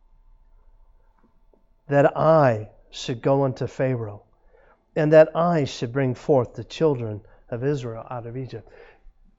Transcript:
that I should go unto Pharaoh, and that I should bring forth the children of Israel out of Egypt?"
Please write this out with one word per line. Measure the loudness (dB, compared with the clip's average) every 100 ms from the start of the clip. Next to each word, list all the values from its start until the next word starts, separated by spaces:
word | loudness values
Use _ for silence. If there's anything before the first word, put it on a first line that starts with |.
| _ _ _ _ _ _ -20 _ _ _ _ _ _ _ _ _ _ _ -2
that | 2 2 2
I | 4 4 4 2 -6 _ _
should | -14 -10 -6
go | -2 0
unto | 0 -4 -8
Pharaoh, | -4 -4 -4 -8 -14 _ _ _ _ _ _ _ -2
and | 6
that | 8 6 4
I | 0 0
should | -2 -6 -6
bring | -2 -2
forth | -2 2 2 0
the | -6
children | -12 -2 -2 0 -6 -10 -14 _ -12
of | -6
Israel | -4 -4 -8 -12 -12
out | -14 -12
of | -12
Egypt?" | -12 -14 -18 -20 -20 _ -20 _ _